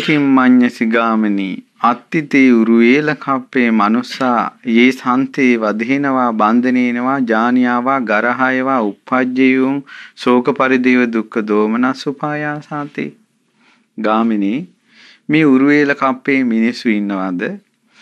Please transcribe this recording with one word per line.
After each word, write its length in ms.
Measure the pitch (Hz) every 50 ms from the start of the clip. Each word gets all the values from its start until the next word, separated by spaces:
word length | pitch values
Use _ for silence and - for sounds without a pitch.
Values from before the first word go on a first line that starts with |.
කිම් 280 | 147 - 156 147 143 139
මඤ්ඤසි 560 | 135 131 127 127 127 123 123 120 - - 120
ගාමිනී 680 | 113 113 117 117 113 110 110 110 107 101 98 98 95 90 - - _ _ _
අත්තිතේ 680 | - 117 120 - - _ - 165 151 139 - 139 131 127
උරුවේල 640 | 120 113 110 113 113 117 117 120 131 151 151 151 147
කප්පේ 520 | 139 - 139 135 127 123 - - 131 120 117
මනුස්සා 680 | 113 107 101 107 113 123 123 - - - 135 127 120 110 95 - - _ -
යේ 260 | 127 113 117 120 131
සන්තේ 580 | 127 131 - 131 123 131 135 131 - 151 135 123 120 113
වදේනවා 720 | 110 104 104 107 113 123 139 143 143 139 131 131 127 120
බන්ධනේනවා 880 | 113 107 107 107 117 123 120 127 127 127 123 123 120 120 123 131 135 139
ජානියාවා 800 | 127 113 110 110 117 123 123 127 123 123 123 120 120 131 139 135
ගරහයවා 800 | 117 107 104 104 113 120 123 127 131 131 131 131 131 135 135 123
උප්පජ්ජයුං 960 | 107 101 98 - _ - 131 127 131 127 127 131 131 131 131 131 131 135 139 143 139 - - - - - _
ශෝක 320 | - - 127 123 123 123 147 135
පරිදේව 480 | - 131 131 131 127 123 127 127 123 123
දුක්ඛ 320 | 117 113 113 110 - - 117
දෝමනස් 640 | 107 107 104 104 107 107 113 120 127 131 131 - -
උපායාසාති." 1000 | 151 139 - 151 147 147 151 151 151 147 147 147 - 151 147 147 147 - 151 151 143 - _ _ _ _ _ _ _ _ _ _ _ _ _ _ _ _ -
ගාමිනී, 720 | 107 107 110 113 113 117 110 104 98 98 113 147 180 - _ _ _ _ _ _ - - - _ _
මේ 200 | - 147 156 156
උරුවේල 500 | 143 131 131 139 143 147 147 147 143 139
කප්පේ 460 | - 135 135 127 127 - 143 139 135 131
මිනිස්සු 440 | 120 113 113 113 120 120 - - 120
ඉන්නවද? 520 | 107 104 104 101 101 95 95 95 90 87 107 156 202 196 - _ _ _ _ _ _ _